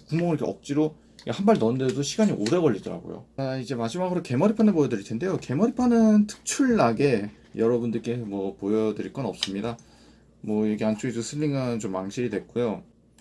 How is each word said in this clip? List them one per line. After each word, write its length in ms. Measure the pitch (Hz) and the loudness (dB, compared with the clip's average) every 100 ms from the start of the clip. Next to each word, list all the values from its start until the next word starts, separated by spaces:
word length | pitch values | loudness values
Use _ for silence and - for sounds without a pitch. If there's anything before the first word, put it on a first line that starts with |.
| - | -4
구멍을 300 | 160 175 156 | -2 0 0
이렇게 120 | - | -2
억지로 460 | - - 143 156 - _ - - | -6 -4 0 -2 -4 _ -14 -8
한 180 | 120 202 | 0 2
발 120 | 190 | 4
넣는데도 420 | 110 131 131 123 | 2 2 0 -2
시간이 300 | 139 - 208 | -2 0 0
오래 280 | 101 107 175 | 2 0 2
걸리더라고요. 680 | 156 95 - 87 87 85 - - | 2 0 -4 -10 -10 -14 -14 -8
자, 200 | 135 131 | -6 -6
이제 180 | 123 123 | -6 -4
마지막으로 480 | 113 175 185 175 | -4 -4 -2 -4
개머리판을 500 | 170 127 202 226 214 | -2 2 2 4 4
보여드릴 300 | 170 139 107 | 4 2 0
텐데요. 340 | - 117 180 147 | -4 -6 -4 -4
개머리판은 880 | - 135 226 - 247 233 220 214 208 | -2 0 0 2 2 6 6 6 4
특출나게 1000 | - - - 269 220 123 110 143 113 104 - - 104 | -2 -6 0 4 4 4 4 4 2 -2 -10 -8 0
여러분들께 600 | 113 120 120 113 113 120 | 2 2 0 -4 -4 -6
뭐 380 | 107 98 98 95 | -4 -4 -4 -4
보여드릴 580 | 98 110 110 104 92 | 0 2 0 -2 -6
건 140 | 139 117 | -6 -6
없습니다. 500 | 90 - 98 113 117 - - - - _ _ | -6 -6 -4 -6 -8 -14 -20 -20 -20 _ _
뭐 280 | 107 107 107 | -4 0 0
여기 140 | 107 | 0
안쪽에 300 | 110 107 131 | 0 -2 -4
좀 80 | 113 | -6
슬링은 580 | 110 143 151 139 127 117 | -6 -4 -2 -2 -2 -4
좀 120 | 104 | -4
망실이 400 | 95 95 123 123 | -6 -6 -4 -4
됐고요. 520 | 101 - 117 120 92 - _ _ - | -4 -4 -2 -2 -4 -10 _ _ -20